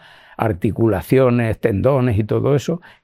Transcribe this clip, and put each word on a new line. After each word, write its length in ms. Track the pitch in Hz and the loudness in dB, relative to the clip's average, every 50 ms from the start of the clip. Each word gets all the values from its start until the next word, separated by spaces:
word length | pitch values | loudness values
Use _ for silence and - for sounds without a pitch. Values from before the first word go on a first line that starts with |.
| - - - - - - - - | -20 -20 -20 -20 -20 -20 -8 -4
articulaciones, 1200 | - 110 101 85 - 110 87 - 113 113 101 90 - - 135 131 135 123 120 123 117 110 104 - | -4 -4 -2 -2 -4 -4 -2 0 0 0 0 -2 -2 0 2 2 4 4 2 0 0 -2 -2 0
tendones 580 | - 117 101 95 92 127 143 131 123 127 104 104 | 2 2 2 2 2 0 2 2 0 0 0 0
y 60 | 110 | -2
todo 320 | 104 113 117 110 127 143 | -2 -2 -2 0 0 0
eso, 260 | 143 - - 170 175 - - - _ | -2 -2 -4 -6 -8 -10 -14 -20 _